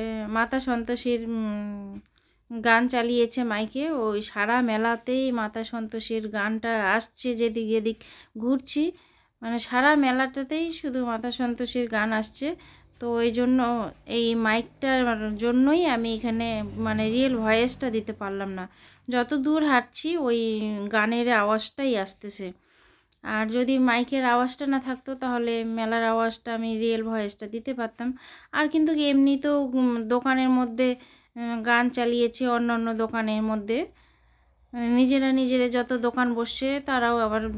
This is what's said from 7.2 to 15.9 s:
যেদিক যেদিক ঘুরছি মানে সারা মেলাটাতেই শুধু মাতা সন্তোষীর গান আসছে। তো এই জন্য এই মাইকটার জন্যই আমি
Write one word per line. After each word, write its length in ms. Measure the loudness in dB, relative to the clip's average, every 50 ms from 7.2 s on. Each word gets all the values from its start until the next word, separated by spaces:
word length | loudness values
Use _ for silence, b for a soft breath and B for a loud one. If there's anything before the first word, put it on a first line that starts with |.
| -4 -4 0
যেদিক 300 | 0 0 0 0 -2 -2 0
যেদিক 280 | 0 0 0 0 -4 -4 B B B B B B B
ঘুরছি 460 | -4 0 0 0 0 0 -2 -2 0 0 -2 b b b b b b b b b -10
মানে 160 | -6 -4 -4 -4
সারা 320 | -2 0 2 4 6 6 6
মেলাটাতেই 680 | 6 4 4 4 2 0 -2 -2 -6 -6 -4 -4 -4 -4 -4 -6
শুধু 260 | -6 -6 -6 -4 -4 -4
মাতা 240 | -4 -4 -4 -4 -6
সন্তোষীর 540 | -4 -2 -2 -2 -2 -4 -4 -4 -2 -4 -4 -2
গান 200 | 0 -2 0 0 0
আসছে। 340 | -2 -4 -6 -8 -6 -6 -6 -6 B B B B B B B _
তো 100 | -8 -6 -2 0 2
এই 100 | 0 0
জন্য 280 | 2 2 2 4 4 4 2 2 0 -2 -4 -6 -8 -12 -10
এই 200 | -4 -2 0 0 2 0
মাইকটার 680 | 2 2 2 2 0 -2 -4 -8 -4 0 0 2 2 2 2 0 -2 -4 -6 -4
জন্যই 440 | -2 0 2 4 4 4 6 4 4 4
আমি 220 | 2